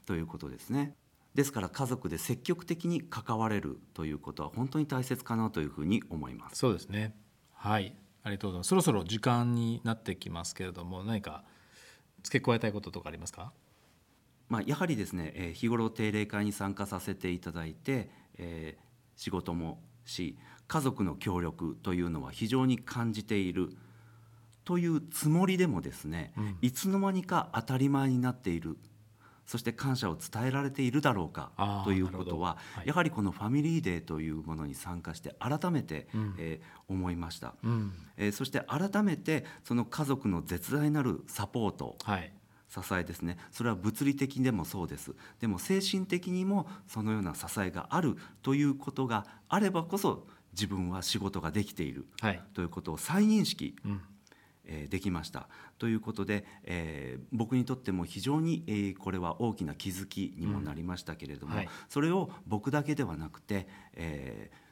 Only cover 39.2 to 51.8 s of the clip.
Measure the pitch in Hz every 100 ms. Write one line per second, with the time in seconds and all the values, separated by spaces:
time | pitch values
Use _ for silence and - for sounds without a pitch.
39.2 | - 156 - - - 120 117 - 143 135
40.2 | 110 87 73 87 - 139 147 151 123 80
41.2 | - - 101 123 104 - 64 - - 98
42.2 | 87 - - - - - 92 92 85 85
43.2 | 85 85 - - 117 98 101 107 139 139
44.2 | 131 131 131 107 80 101 80 71 - 67
45.2 | - - 117 90 - 190 196 190 185 175
46.2 | 180 180 185 202 151 - - 113 107 110
47.2 | 92 80 - - 95 85 - 160 160 -
48.2 | - - - 139 143 135 - 131 131 110
49.2 | - - - 190 202 180 165 202 190 95
50.2 | - - _ 90 101 95 90 92 87 113
51.2 | 98 95 80 85 101 -